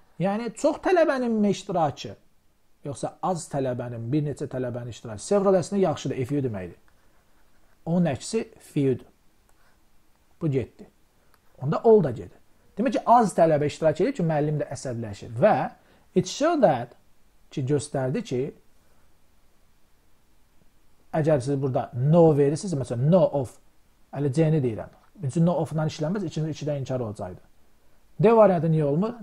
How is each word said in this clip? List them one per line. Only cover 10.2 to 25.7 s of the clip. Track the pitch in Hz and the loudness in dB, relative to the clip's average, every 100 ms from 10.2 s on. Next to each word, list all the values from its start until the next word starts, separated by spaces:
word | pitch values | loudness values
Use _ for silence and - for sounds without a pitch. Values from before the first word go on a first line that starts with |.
| _ - | _ -8
Bu | 165 | -2
getdi. | 135 110 - 202 _ _ _ _ _ _ - | -2 -4 -12 -20 _ _ _ _ _ _ -10
Onda | 127 - | -4 0
all | 233 214 | 6 6
da | 147 | 6
gedir. | 113 90 - _ _ _ - | -4 -12 -18 _ _ _ -4
Demək | 247 233 | -2 0
ki, | - | 4
az | 233 214 - | 4 4 4
tələbə | 165 151 147 | 4 4 0
iştirak | - 160 151 | 0 0 2
edir | 214 277 | 0 0
ki, | |
müəllim | 170 151 151 151 | -2 0 0 -2
də | 147 | -6
əsəbləşir. | - 139 117 113 98 98 113 | -8 -8 -8 -8 -12 -12 0
Və | 196 147 170 - _ _ _ - | 2 2 -2 -8 _ _ _ -4
it | 185 | -2
showed | - 302 339 | -2 0 4
that, | 202 131 123 - _ _ _ _ _ | 4 2 -4 -14 _ _ _ _ _
ki, | - 131 | -6 -2
göstərdi | 147 - 143 131 190 | -2 -2 -4 -4 -4
ki, | - 127 139 - _ - _ _ _ _ _ _ _ _ _ _ _ _ _ _ _ _ _ _ - _ _ - _ | -4 -4 -6 -8 _ -20 _ _ _ _ _ _ _ _ _ _ _ _ _ _ _ _ _ _ -20 _ _ -20 _
əgər | 165 151 151 | -2 2 2
siz | 123 143 | 2 -2
burada | 139 127 110 | 0 -2 -4
no | 120 135 170 165 143 | -2 4 8 8 6
verirsiniz, | 143 160 202 147 | 2 0 -4 -6
məsələn, | 117 120 139 | -4 -2 4
no | 185 143 143 | 4 4 0
of, | 120 - _ _ _ _ _ - | -6 -10 _ _ _ _ _ -4
hələ | 143 | -2
C-ni | 127 160 156 | 2 2 2
deyirəm. | 127 104 - - _ - | 0 -4 -12 -18 _ -10
Çünki | 147 165 | -6 0
no | 170 156 | 2 2
of-dan | 160 | -2